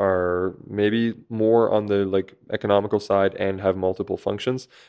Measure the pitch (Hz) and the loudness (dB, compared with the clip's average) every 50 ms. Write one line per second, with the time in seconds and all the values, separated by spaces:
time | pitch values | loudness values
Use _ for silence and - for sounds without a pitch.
0 | 101 95 95 92 90 90 90 90 92 92 - - - - 101 104 104 104 110 117 | 0 0 0 0 0 0 -2 -2 -2 -4 -6 -8 -12 -8 -2 0 0 2 2 0
1 | 117 117 110 - - - 117 110 110 110 113 117 113 - 107 107 104 101 101 101 | 0 -2 -4 -6 -12 -10 -4 0 2 4 4 4 4 4 2 0 0 0 0 0
2 | 98 95 95 95 95 - - _ _ - - - - 104 101 101 101 104 - 104 | 0 0 0 -2 -2 -4 -10 _ _ -8 -8 -4 0 2 2 2 2 2 0 -2
3 | - - 101 98 98 95 - 95 98 98 98 92 101 95 92 95 92 92 92 - | 0 2 2 2 2 2 0 -2 -4 -4 -4 -2 0 -2 0 0 -2 -2 -2 -4
4 | 95 - 92 87 - 98 101 104 - 127 131 123 - - - - - | -4 -6 -6 -4 -4 -4 -6 -4 -4 -4 -4 -4 -8 -14 -20 -20 -20